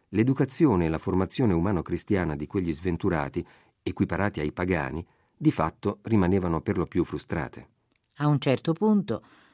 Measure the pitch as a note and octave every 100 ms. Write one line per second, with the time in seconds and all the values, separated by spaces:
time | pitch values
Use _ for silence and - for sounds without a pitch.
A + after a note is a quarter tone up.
0 | - F#2+ A#2+ C3+ C3+ - D#3 F#2 E2 D#2
1 | - F#2 F#2+ - A#2+ E2+ F#2+ F#2+ - F2
2 | - G2 E2 C#2+ D2+ G2+ E2+ D2+ F2+ E2
3 | G2 D#2+ C#2 E2+ - - _ _ - -
4 | - E2+ G2+ F#2 D2 D#2 F2+ E2+ C2 D#2
5 | G#2+ _ _ - D3+ - D#2+ - G2+ -
6 | - G#2+ F2 G2 F2+ E2 G#2+ F#2 D#2+ F2+
7 | D#2+ D2+ - E2+ C2 - - _ _ _
8 | _ - D3 C#3+ D3 B2 - D#3+ G#3+ G#3
9 | - A2 - - _